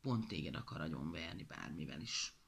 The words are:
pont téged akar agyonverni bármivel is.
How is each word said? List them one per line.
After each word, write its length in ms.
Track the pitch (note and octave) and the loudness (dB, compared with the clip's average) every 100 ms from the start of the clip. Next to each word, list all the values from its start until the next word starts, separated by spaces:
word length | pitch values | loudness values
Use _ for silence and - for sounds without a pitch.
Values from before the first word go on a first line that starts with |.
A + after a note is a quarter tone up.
pont 260 | C3+ A#2 A2 | 6 4 4
téged 280 | F#2 D2 - | 2 2 0
akar 260 | - D2 | -2 0
agyonverni 640 | D#2+ C#2 D2+ E2+ E2 F2 | 0 2 0 -2 -4 -6
bármivel 580 | E2 - - D#2+ D2+ D2 | -8 -8 -6 -2 -2 -2
is. 320 | A2+ - - - | 0 0 0 -4